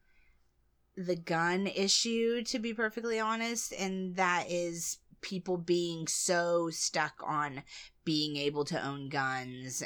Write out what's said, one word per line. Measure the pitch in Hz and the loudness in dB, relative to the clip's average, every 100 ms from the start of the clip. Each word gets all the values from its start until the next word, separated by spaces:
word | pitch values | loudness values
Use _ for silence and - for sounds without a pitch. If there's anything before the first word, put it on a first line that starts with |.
| _ _ - _ _ _ _ _ _ - | _ _ -20 _ _ _ _ _ _ -6
the | 180 175 | -2 -2
gun | 170 165 170 185 196 | 0 2 4 2 2
issue, | - 196 - 233 226 226 240 233 | 2 4 4 4 2 2 2 0
to | 262 | -2
be | 226 | -2
perfectly | 226 220 233 233 220 | 0 -2 -2 -2 0
honest, | 220 226 226 233 - | 0 0 -2 -2 -4
and | - 190 190 185 180 | -4 -2 -2 -2 0
that | 180 175 - | 2 2 0
is | 175 175 170 - - _ - | 0 0 -2 -6 -6 _ -14
people | - 185 180 180 | -6 -4 -2 -2
being | 175 175 170 165 160 | 2 2 2 -2 -2
so | - - 175 175 170 170 | 0 2 2 4 4 2
stuck | 165 - 170 151 - | 0 -2 0 -2 -2
on | - 151 147 131 - - - - | -2 0 -2 -4 -12 -16 -18 -8
being | - 156 151 147 | -2 0 0 0
able | 143 147 143 | 0 0 0
to | 170 | -2
own | 135 139 139 | -2 -6 -4
guns | 147 131 131 127 127 131 123 | -2 0 -2 -4 -8 -8 -6